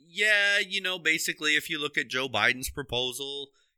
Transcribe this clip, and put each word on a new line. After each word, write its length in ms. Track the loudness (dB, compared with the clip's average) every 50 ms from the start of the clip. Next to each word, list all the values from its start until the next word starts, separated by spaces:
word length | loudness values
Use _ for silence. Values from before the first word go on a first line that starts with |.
| _ _
yeah, 500 | -4 0 2 4 4 4 4 4 4 2
you 200 | 0 -2 -4 -4
know, 180 | -2 -2 -4 0
basically, 580 | 2 2 2 2 0 -4 -4 0 2 2 2
if 120 | 2 2 -2
you 120 | -4 -4
look 180 | -4 -2 -2 -4
at 100 | -4 -2
Joe 200 | -2 -2 -2 0
Biden's 420 | 0 2 2 2 2 0 -4 -6
proposal, 800 | -6 -8 -6 -4 -4 -2 -2 -4 -6 -8 -10 -10 -10 -10 -12 -14 _ _ _ _ _